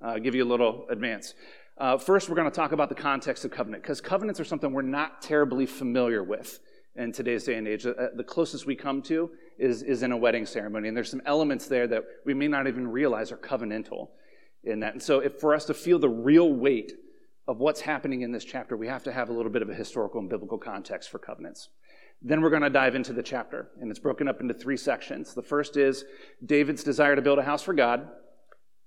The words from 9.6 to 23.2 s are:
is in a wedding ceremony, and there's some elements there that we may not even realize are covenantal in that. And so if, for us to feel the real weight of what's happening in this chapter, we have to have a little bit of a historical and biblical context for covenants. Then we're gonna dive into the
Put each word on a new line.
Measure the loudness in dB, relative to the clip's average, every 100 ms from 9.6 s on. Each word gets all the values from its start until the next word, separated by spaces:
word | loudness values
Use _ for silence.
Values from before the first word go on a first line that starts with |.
| 0 0
is | -2 0
in | 0
a | 2
wedding | 2 2 -2
ceremony, | -6 -4 -4 -4
and | -4
there's | -6
some | -6
elements | 0 2 2 0 0
there | 0 2
that | 0 -4 -8
we | -4
may | 0 0
not | 0 0
even | -2 -4
realize | 0 0 0 -4
are | -8
covenantal | -6 -4 -4 -6 -6 -10 -10 -16 -20 -20 -20 -10
in | -6 -4
that. | -4
And | -6
so | 2 2
if, | 2 0
for | 2
us | 2
to | 2
feel | -4 4 6
the | 6
real | 4 8 8 8
weight | 6 2 2 -2 -14 -20 -20 -20 -10 -6
of | 0
what's | 0 0
happening | -4 -4 -2 -4
in | -4
this | -6
chapter, | -8 -10 -6 -6
we | -6
have | -6
to | -6
have | -4 -2
a |
little | -2 -2
bit | -2
of | -2
a |
historical | -6 -6 -4 -4 -4
and | -4
biblical | -6 -6 -8
context | -8 -12 -8 -10 -10
for | -12
covenants. | -12 -12 -14 -16 -20 -20 -20 -20 -20 -14
Then | -2 2
we're | 4
gonna | 4 4
dive | 4 4
into | 2 -2
the | -6